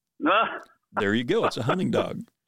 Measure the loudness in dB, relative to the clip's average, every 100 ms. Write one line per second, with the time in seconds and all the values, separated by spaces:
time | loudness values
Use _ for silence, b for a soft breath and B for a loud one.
0 | _ -2 2 2 2 -4 -16 _ _ -2
1 | 0 0 0 0 0 0 -2 0 0 0
2 | -2 -6 -12 _